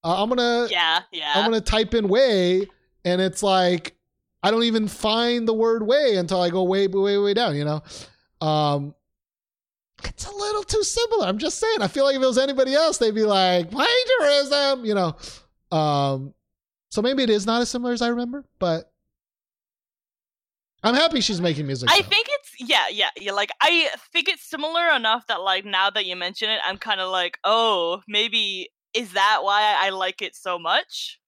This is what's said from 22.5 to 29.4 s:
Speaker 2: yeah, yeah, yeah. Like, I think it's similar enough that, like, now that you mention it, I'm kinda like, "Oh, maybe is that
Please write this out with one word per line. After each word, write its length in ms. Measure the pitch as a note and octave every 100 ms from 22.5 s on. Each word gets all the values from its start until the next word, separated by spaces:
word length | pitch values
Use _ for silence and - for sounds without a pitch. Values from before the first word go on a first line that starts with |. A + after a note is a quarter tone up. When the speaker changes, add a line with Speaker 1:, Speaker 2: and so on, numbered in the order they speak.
| -
Speaker 2:
yeah, 280 | B3 B3+ E3
yeah, 200 | G#3 F#3+ -
yeah. 160 | G3
Like, 180 | G3 G3+ -
I 300 | D4+ E4+ D#4+ - -
think 160 | E4+ E4
it's 140 | E4+
similar 460 | - D#4 D4+ E4 E4+
enough 380 | C#4+ A3 A#3 A3+
that, 140 | G3+
like, 220 | F#3+ F#3+
now 260 | G3+ F#3+ G3
that 160 | G#3 G3
you 100 | F3+
mention 340 | F3+ G#3 G#3+
it, 100 | A3
I'm 140 | - G3
kinda 280 | A3 G3 F#3
like, 320 | F#3 F3 -
"Oh, 580 | F#3+ A3+ A3+ G3 E3+ F3+ G3+
maybe 640 | G#3 A3+ A3 G3+ F#3+ - _ _
is 180 | A3+ A3
that 280 | F#3 G3+ G#3